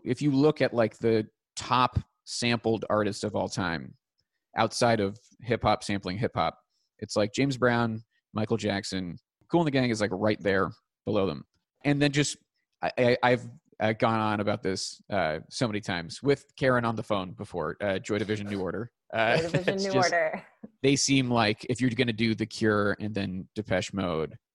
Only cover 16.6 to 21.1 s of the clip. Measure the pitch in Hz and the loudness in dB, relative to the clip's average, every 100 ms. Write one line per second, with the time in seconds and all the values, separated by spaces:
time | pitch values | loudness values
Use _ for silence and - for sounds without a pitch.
16.6 | 135 123 117 113 - 101 92 113 104 87 | 2 2 0 -4 -2 -2 -4 -10 -8 -6
17.6 | 76 - 101 95 - 104 101 104 101 101 | -6 -4 -4 -2 -2 -4 -2 -4 -4 -6
18.6 | 92 92 120 _ - 110 110 160 170 180 | -4 -6 -8 _ -6 0 2 2 0 -2
19.6 | 180 190 196 190 175 170 156 190 - _ | 0 -2 0 0 2 2 0 -4 -14 _
20.6 | - - 135 139 - | -20 -2 0 2 2